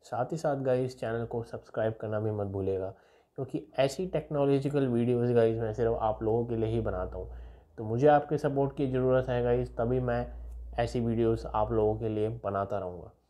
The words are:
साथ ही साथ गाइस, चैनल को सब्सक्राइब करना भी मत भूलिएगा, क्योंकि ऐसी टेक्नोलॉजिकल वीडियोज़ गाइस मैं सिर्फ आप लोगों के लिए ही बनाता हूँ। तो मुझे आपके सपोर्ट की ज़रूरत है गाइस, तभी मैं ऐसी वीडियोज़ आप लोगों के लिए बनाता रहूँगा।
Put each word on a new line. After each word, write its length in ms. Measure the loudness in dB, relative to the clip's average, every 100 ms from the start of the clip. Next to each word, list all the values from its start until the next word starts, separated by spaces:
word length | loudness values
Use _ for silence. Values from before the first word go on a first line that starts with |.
साथ 240 | -8 -4 -4
ही 60 | -2
साथ 180 | -2 0
गाइस, 440 | 2 2 0 -4
चैनल 260 | -4 -2 -2
को 180 | -4
सब्सक्राइब 500 | -6 -10 -8 -2 -2
करना 260 | -2 -4 -2
भी 120 | -2
मत 160 | -2 -2
भूलिएगा, 460 | -2 -2 -2 -4 -8 _ _ _ -10
क्योंकि 320 | -6 -6 -8 0
ऐसी 260 | 0 0 -4
टेक्नोलॉजिकल 800 | -4 -4 0 2 2 2 0 2
वीडियोज़ 460 | 2 2 2 4
गाइस 240 | 4 4 2
मैं 160 | -2
सिर्फ 240 | 0 0 2
आप 240 | 0 0
लोगों 220 | 0 0 0
के 100 | -2
लिए 140 | 0
ही 100 | 0
बनाता 380 | -2 -4 -6 -8
हूँ। 140 | -10 -12 -16 -20 _ -10
तो 60 |
मुझे 240 | -4 4 8
आपके 300 | 6 4 -2
सपोर्ट 400 | 0 0 -2 0
की 100 | -2
ज़रूरत 380 | 2 2 2 2
है 140 | 0
गाइस, 340 | 2 2 0 -2
तभी 220 | 0 0
मैं 340 | 0 -2 -2 -10 -12 -12 -10 -2
ऐसी 200 | -2 0
वीडियोज़ 480 | 0 2 2 2 -2
आप 240 | 0 2
लोगों 240 | 2 2 2
के 140 | -2
लिए 200 | -2 -2
बनाता 480 | -2 -4 -2 -2 -4
रहूँगा। 340 | -6 -10 -16 -20 _